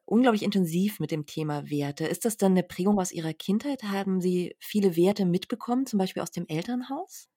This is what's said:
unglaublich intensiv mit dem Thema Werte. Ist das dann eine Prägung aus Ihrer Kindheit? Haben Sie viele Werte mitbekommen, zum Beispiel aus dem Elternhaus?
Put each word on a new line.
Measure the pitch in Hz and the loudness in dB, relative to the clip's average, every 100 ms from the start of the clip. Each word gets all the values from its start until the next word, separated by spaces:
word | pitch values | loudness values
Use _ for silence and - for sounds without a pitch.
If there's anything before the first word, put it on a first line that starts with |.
| - | 0
unglaublich | 220 262 214 | 4 6 4
intensiv | 208 196 170 170 202 - | 2 0 2 2 0 -2
mit | 156 | -4
dem | 160 147 | -4 -6
Thema | - 156 147 143 | -4 -4 -4 -4
Werte. | 143 143 147 156 | -2 -2 -2 -4
Ist | - | -2
das | 233 - | -2 2
dann | 190 | 4
eine | 185 | 4
Prägung | 180 - 185 208 | 2 0 2 2
aus | 180 | 0
Ihrer | - 160 | -4 -6
Kindheit? | 160 - 214 285 269 | -4 -2 -2 -2 -6
Haben | 208 196 190 185 | -4 -4 0 0
Sie | 180 180 175 - | 2 0 -2 -8
viele | - 208 196 165 | -4 2 4 6
Werte | 180 202 185 | 4 4 2
mitbekommen, | 180 - 240 - 247 269 | 2 -2 -6 -2 -2 0
zum | 202 | 0
Beispiel | 190 190 | 0 -2
aus | 180 | -6
dem | - 170 | -6 -4
Elternhaus? | 160 185 247 254 277 392 - - | -4 -4 -6 -6 -8 -10 -14 -20